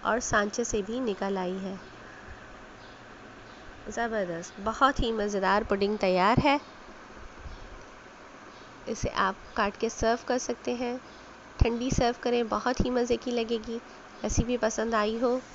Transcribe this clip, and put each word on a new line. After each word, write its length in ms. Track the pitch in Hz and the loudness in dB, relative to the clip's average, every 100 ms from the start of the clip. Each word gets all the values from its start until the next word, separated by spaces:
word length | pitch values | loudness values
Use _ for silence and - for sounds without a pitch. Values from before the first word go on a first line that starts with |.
और 160 | 190 220 | 2 0
सांचे 440 | - 220 208 208 | 2 2 2 0
से 160 | 233 220 | 0 0
भी 180 | 196 240 | -2 -2
निकल 360 | 254 190 196 196 | -2 0 0 0
आई 140 | 185 | 0
है। 240 | 190 190 190 - - - - - - - - - - - - - - - - - - - - - | -2 -4 -8 -12 -16 -16 -16 -16 -16 -16 -18 -18 -18 -18 -18 -18 -18 -18 -18 -18 -18 -16 -14 -8
ज़बरदस्त, 720 | 214 233 220 180 165 175 - | -2 0 0 0 -4 -8 -6
बहुत 400 | 196 220 269 285 | -4 4 4 6
ही 120 | 233 | 2
मज़ेदार 520 | 226 208 202 190 202 | 2 2 2 4 4
पुडिंग 340 | 220 196 202 208 | 4 2 2 4
तैयार 400 | 190 185 190 254 | 4 6 8 8
है। 200 | 285 285 - - - - - - - - - - - - - - - - - - - - - - - | 6 4 0 -18 -18 -18 -18 -16 -16 -14 -14 -14 -14 -16 -16 -18 -20 -20 -20 -18 -18 -18 -18 -14 -8
इसे 200 | 226 - | -4 -4
आप 360 | - 196 196 - - | 2 0 0 -6 0
काट 200 | 208 - | 0 2
के 140 | 226 | -2
सर्व 340 | - 220 240 - | 2 2 2 2
कर 100 | 254 | -2
सकते 360 | - 247 - | 0 -4 -2
हैं, 240 | 240 247 254 - - - - - - | -2 -2 -4 -8 -18 -18 -18 -18 4
ठंडी 320 | 240 233 247 | 4 4 0
सर्व 260 | 254 240 240 | 2 2 2
करें, 260 | 247 240 226 | 0 2 0
बहुत 320 | 214 233 262 | 0 -2 0
ही 100 | 254 | 2
मज़े 260 | 247 240 233 | 2 0 0
की 120 | - | 0
लगेगी। 440 | 240 226 226 220 233 - - - - | -2 -2 -4 -4 -8 -10 -20 -20 -8
रेसिपी 340 | 208 - 233 247 | -2 0 2 2
पसंद 360 | 220 226 220 | 0 0 0
आई 240 | 226 208 226 | 2 2 2
हो 220 | 247 254 - | 2 0 -2